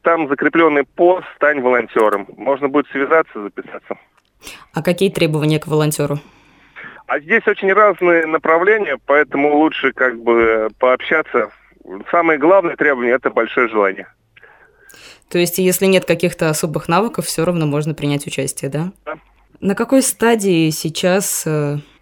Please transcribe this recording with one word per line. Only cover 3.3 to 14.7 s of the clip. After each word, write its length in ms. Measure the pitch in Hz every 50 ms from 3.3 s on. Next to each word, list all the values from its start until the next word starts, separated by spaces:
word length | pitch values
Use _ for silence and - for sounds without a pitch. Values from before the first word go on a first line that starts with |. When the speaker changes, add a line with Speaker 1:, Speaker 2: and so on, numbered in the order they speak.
| - 110 104
Speaker 1:
записаться. 540 | 101 - - - - - 101 - - - - _ _ _ _ _ _ _ _ - - - - - _ _
Speaker 2:
А 80 | 170
какие 280 | 156 180 175 180 190 180
требования 500 | - 156 165 160 156 151 151 151 156 151
к 80 | -
волонтёру? 500 | - 156 151 156 151 151 - 147 143 143 147 - - _ _ _ _ _ _ _ _ _ - - - - - -
Speaker 1:
А 120 | - 127 151
здесь 260 | 143 160 220 226 -
очень 240 | 220 202 - 202 190
разные 540 | 190 202 214 208 180 - 180 175 170 165 160
направления, 720 | 160 160 156 - 156 160 165 180 196 214 220 196 156 135 120 _
поэтому 520 | - 139 147 151 147 - 143 139 147 147
лучше 340 | 147 156 156 - - - 135 -
как 240 | - 131 127 117 117
бы 480 | 117 120 117 117 117 113 113 110 110 110 - _
пообщаться. 720 | - 127 127 - - - 170 156 151 - - 123 107 101 - _ _ _ _ _ - - 92 101 - -
Самое 260 | - 175 165 165 160 139
главное 360 | 139 170 190 196 170 160 139
требование — 380 | - 151 147 139 123 123 120 123
это 160 | 131 - 135
большое 360 | 110 120 117 110 - 135 123
желание. 400 | 110 113 107 101 98 95 98 95 - _ _ _ _ _ - - - _ _ - _